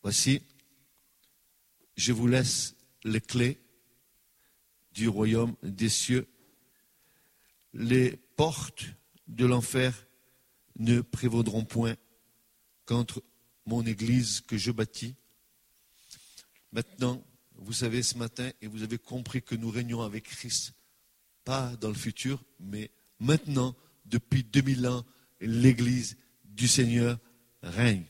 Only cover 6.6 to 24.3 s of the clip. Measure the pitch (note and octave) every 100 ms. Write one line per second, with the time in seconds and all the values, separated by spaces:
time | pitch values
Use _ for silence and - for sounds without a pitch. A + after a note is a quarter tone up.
6.6 | _ _ _ _ _ _ _ _ _ _
7.6 | _ - A#2 B2+ B2+ - _ - D#3 -
8.6 | - - - - _ _ - A#2 B2 B2
9.6 | A2+ C3 B2+ B2 _ _ _ _ _ _
10.6 | _ - A2+ A#2+ A#2+ - B2 A#2 A2 G#2+
11.6 | A2 A#2 A#2 A2+ _ _ _ _ _ _
12.6 | _ _ - A#2+ A#2 - - _ _ _
13.6 | - A#2 A2+ G2+ A2+ B2+ A2 - - A2
14.6 | G#2 A2+ G#2+ - A#2 C3 _ _ _ _
15.6 | _ _ _ _ _ - - - _ _
16.6 | _ A2+ A#2 - B2 B2+ - _ _ -
17.6 | F#2+ A2+ A#2+ A#2+ A#2+ B2 A#2 - B2+ -
18.6 | G#2+ G#2+ A2 A#2 - B2+ A#2+ B2+ - A#2
19.6 | A2+ A2+ A#2+ A#2 A2 G#2+ - - B2 -
20.6 | - - _ _ _ _ _ _ - C3+
21.6 | B2+ A#2+ G#2+ G#2+ - - B2+ C#3 - _
22.6 | F#2+ G#2 G#2+ _ _ _ A#2+ D#3 - C3+
23.6 | B2+ B2+ _ _ - A#2+ -